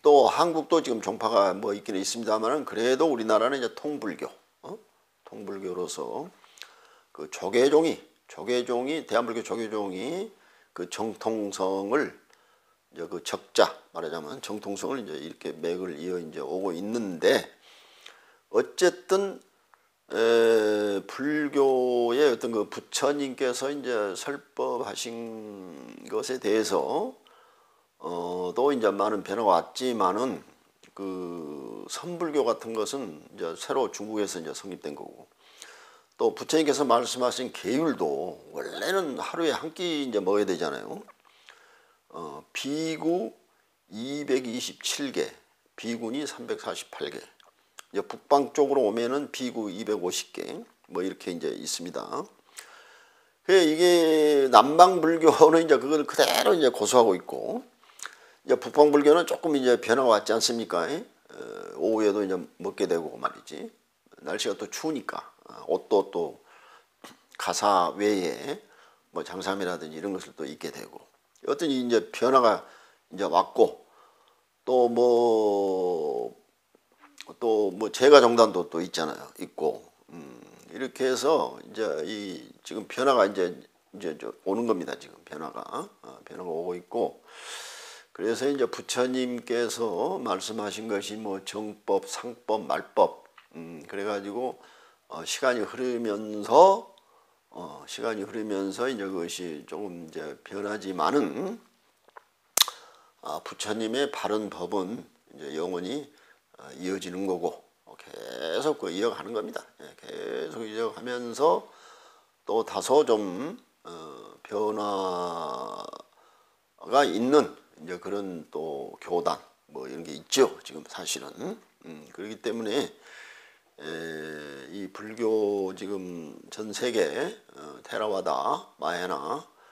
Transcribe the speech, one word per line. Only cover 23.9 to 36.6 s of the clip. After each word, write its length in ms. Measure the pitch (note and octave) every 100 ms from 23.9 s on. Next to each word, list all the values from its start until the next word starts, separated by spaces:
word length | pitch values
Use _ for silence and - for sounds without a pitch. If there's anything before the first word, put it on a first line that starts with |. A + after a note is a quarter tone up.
| A#2 G2+ F2+
설법하신 1900 | - C#3+ _ - B2+ B2 G#2+ G2 A#2+ A#2 A#2 A2 G#2+ G2+ F#2 D2 A#1+ - -
것에 320 | G#2 G#2 B2+
대해서, 760 | G#2+ A2 G2+ F#2 C#2 C#3+ A#3+ - _ _ _ _ _ _ _ _
어, 540 | E2+ F2 F2 F2+ F2+
또 180 | G2 C#3
이제 180 | C3+ A2
많은 320 | G2 G2+ G#2+
변화가 260 | F2+ G2+ G#2+
왔지만은, 960 | F2 - - B2+ A2+ F#2 G#2 C3 E2+ - _ _ _ -
그 920 | - G2 F#2 F2+ F2 D2+ D2 A#1+ G#1+ G1+
선불교 560 | - F3 E3+ E3+ D3
같은 300 | A#2 G#2+ A#2
것은 520 | A2 G2+ C#3 G#2+ D2+ -
이제 200 | G2 E2+ E2
새로 340 | - C#3 A2
중국에서 500 | - G#2 A2 G2 F2+
이제 120 | D#2+
성립된 400 | - F#2+ F2+ D#2
거고, 320 | C#2+ - - - _ _ - - - - - _ _
또 160 | A2+ -
부처님께서 480 | B2 D#3